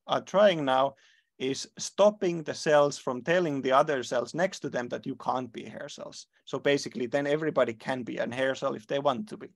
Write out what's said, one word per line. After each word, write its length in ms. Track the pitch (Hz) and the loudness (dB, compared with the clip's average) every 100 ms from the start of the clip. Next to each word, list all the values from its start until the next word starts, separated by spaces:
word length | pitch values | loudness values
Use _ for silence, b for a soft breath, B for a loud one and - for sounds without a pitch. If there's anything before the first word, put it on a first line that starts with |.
| - | -4
are 160 | 135 | -4
trying 420 | 117 185 208 165 | 0 4 6 4
now 300 | 139 131 139 b b b b _ | 2 2 2 b b b b _
is 300 | 131 131 - - | -4 -4 -8 -12
stopping 640 | - - 208 208 185 170 | -8 4 4 4 -2 -2
the 120 | 156 | -6
cells 440 | 127 165 147 143 139 | -4 4 6 6 0
from 240 | - 127 | -6 -4
telling 400 | 123 180 170 139 | 0 0 0 0
the 80 | 127 | 4
other 320 | 131 156 135 | 4 4 0
cells 320 | 117 127 120 | -2 -4 -2
next 260 | 151 190 - | -2 -2 -2
to 80 | 143 | -8
them 200 | 131 120 | -6 -6
that 180 | 123 135 | -8 -8
you 80 | |
can't 380 | 127 127 127 123 | -6 -4 -4 -6
be 120 | - | -10
hair 240 | 110 131 143 | -12 -12 -14
cells. 380 | - - - - _ - | -14 -16 -16 -20 _ -10
So 120 | 135 | -2
basically, 480 | 143 143 135 - 120 | 2 2 0 -6 -2
then 200 | 143 143 | 0 0
everybody 480 | 151 156 135 120 | 0 0 2 0
can 280 | 113 - 131 | -2 -6 -6
be 140 | 120 127 | -6 -6
a 160 | 120 | -4
hair 220 | 120 135 131 | -2 -2 -2
cell 180 | 139 | -4
if 120 | 139 - | -6 -4
they 120 | 143 | 0
want 300 | 143 120 107 | 0 0 -6
to 80 | 117 | -12
be. 120 | 131 | -14